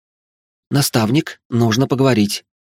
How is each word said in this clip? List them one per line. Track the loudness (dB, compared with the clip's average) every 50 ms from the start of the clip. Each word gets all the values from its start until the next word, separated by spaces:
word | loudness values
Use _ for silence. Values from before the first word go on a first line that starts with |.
| _ _ _ _ _ _ _ _ _ _ _ _ _ _
«Наставник, | -2 -2 -2 0 0 0 0 0 0 -2 -2 -4 -10 -18 _ _
нужно | -2 0 0 2 2 0 0
поговорить». | 0 0 0 2 2 2 2 2 0 -2 -8 -12 _ _ _